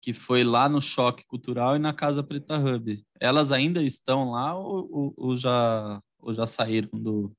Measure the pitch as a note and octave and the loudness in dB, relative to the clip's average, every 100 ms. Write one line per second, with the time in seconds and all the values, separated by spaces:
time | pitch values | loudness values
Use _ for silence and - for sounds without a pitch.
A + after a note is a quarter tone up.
0 | - A#2+ - B2 A#2+ A#2 C#3 D3 C#3 - | -6 -8 2 4 6 4 4 2 0 2
1 | B2 B2 - B2 - B2 B2 C#3+ D3+ D3 | 0 0 -10 -12 -6 -2 2 2 0 -2
2 | D3 C#3+ C#3 C#3+ C#3+ D#3 C#3 B2 A2+ G#2 | -2 -2 -4 -8 -4 0 0 0 -2 -6
3 | _ _ A#2 C#3+ C#3+ C3+ D3 F3 D3 - | _ _ 2 2 4 2 2 2 0 -2
4 | - C3 B2+ A#2+ C3+ F3+ G3 G3 - D3 | 0 0 0 -2 -4 -4 -6 -6 -6 -4
5 | C#3 - B2+ B2+ B2+ B2 A#2 A2 G#2+ G#2 | -4 -4 -4 -2 2 2 2 0 -4 -10
6 | - _ - A2 A2+ - A2+ A2 G#2+ A2 | -12 _ -8 -4 -4 -2 0 0 -2 -6
7 | A2 G#2+ G2+ | -4 -2 -4